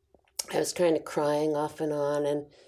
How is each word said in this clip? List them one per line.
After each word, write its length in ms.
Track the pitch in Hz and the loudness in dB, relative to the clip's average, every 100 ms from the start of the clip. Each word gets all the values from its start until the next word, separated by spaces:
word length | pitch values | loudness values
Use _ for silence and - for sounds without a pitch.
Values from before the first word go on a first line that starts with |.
| _ _ _ - - | _ _ _ -12 -4
I 40 | 151 | -2
was 120 | 151 | -2
kind 240 | - 175 156 | 2 2 2
of 80 | |
crying 520 | - - 147 147 156 147 | 0 0 2 2 2 0
off 240 | 151 - | -2 -4
and 120 | 156 | -4
on. 320 | 147 143 147 | 0 0 0
And 220 | 143 147 147 - | 0 -2 -6 -20